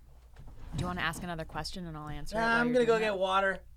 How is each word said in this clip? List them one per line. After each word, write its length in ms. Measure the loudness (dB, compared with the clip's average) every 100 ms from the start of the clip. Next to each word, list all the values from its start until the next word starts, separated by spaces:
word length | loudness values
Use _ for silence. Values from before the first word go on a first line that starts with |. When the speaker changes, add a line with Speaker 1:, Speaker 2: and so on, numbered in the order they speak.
| -20 -20 -20 -18 -16 -14 -10 -6
Speaker 1:
you 80 | -4
wanna 140 | -2
ask 240 | -2 -2
another 200 | -6 -6
question 440 | -6 -6 -6 -8 -8
and 80 | -8
I'll 120 | -8
answer 280 | -8 -4 0
it 20 |
Speaker 2:
Nah, 80 | 4
Speaker 1:
while 140 | 4
Speaker 2:
I'm 60 | 4
Speaker 1:
you're 60 |
Speaker 2:
gonna 120 | 4 6
go 60 |
Speaker 1:
doing 80 | 4
Speaker 2:
get 60 | 4
Speaker 1:
that? 80 | 2
Speaker 2:
water. 400 | 2 4 4 0 -6